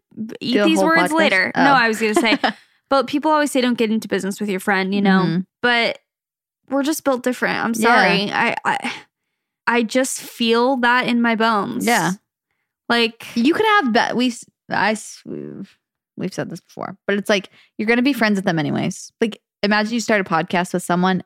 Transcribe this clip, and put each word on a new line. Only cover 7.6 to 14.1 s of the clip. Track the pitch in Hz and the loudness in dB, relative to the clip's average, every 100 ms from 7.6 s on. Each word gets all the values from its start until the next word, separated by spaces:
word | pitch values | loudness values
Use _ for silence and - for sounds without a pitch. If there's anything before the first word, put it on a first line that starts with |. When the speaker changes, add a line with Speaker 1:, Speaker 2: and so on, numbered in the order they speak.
Speaker 1:
I'm | 220 220 | -2 0
Speaker 2:
Yeah. | 233 240 | 4 4
Speaker 1:
sorry. | 190 202 208 | 4 2 0
I, | - 233 - - | -2 -2 -2 -4
I, | 151 - - - _ _ _ _ _ - | -4 -6 -10 -18 _ _ _ _ _ -2
I | 240 | 0
just | 220 254 269 - | 0 0 -2 -4
feel | - - 233 233 247 269 | -10 -4 0 2 2 2
that | 240 247 233 | 2 2 2
in | 240 | 2
my | 233 214 | 2 2
bones. | 226 214 - - 214 | 0 0 -2 -4 0
Speaker 2:
Yeah. | 226 165 196 _ _ _ _ _ _ - | 0 0 -4 _ _ _ _ _ _ -2
Speaker 1:
Like | 233 226 - - 240 | 0 0 -4 -8 -2
Speaker 2:
You | 247 | 0
can | 339 440 | 2 2
have | 415 269 220 - | 2 2 0 0